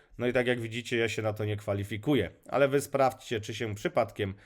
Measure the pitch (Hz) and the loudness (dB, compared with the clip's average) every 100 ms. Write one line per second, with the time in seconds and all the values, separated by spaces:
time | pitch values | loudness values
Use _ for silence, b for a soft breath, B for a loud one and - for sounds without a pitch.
0 | B - 123 123 123 123 113 113 113 120 | B -4 0 2 2 0 -2 -6 -2 0
1 | 113 107 107 104 107 104 - 101 101 107 | 2 0 -2 -2 -2 -2 -2 -2 -2 -4
2 | 123 139 85 - - 123 139 143 139 135 | 2 2 2 -4 -4 2 4 4 0 2
3 | 131 123 - 117 104 107 117 104 - - | 2 2 -6 -6 -6 -6 -6 -4 -2 0
4 | 110 - 101 95 | -2 -2 -4 -6